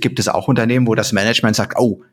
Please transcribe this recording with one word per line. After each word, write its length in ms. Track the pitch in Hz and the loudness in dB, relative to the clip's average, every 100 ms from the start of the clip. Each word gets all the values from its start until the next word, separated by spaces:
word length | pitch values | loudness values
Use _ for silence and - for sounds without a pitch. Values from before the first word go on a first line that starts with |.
gibt 180 | 127 123 | -2 -2
es 80 | 101 | -2
auch 220 | 92 - | -2 0
Unternehmen, 400 | 123 113 127 117 | 0 2 2 2
wo 80 | 110 | 0
das 160 | 104 | 0
Management 420 | 98 107 113 110 | 0 0 2 0
sagt, 240 | 107 101 - | 0 -2 0
„Oh, 240 | 123 92 - | 0 -2 -12